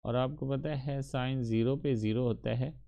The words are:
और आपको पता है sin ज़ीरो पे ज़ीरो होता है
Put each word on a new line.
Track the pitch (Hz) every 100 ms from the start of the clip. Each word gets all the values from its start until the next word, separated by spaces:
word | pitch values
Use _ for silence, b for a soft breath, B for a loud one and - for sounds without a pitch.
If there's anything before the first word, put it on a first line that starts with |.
और | - 120
आपको | 131 151 135
पता | 135 156
है | 151 135 139
sin | 135 135 127 131
ज़ीरो | 117 113 117 139
पे | 143
ज़ीरो | 117 107 110
होता | 123 110 117
है | 117 131 -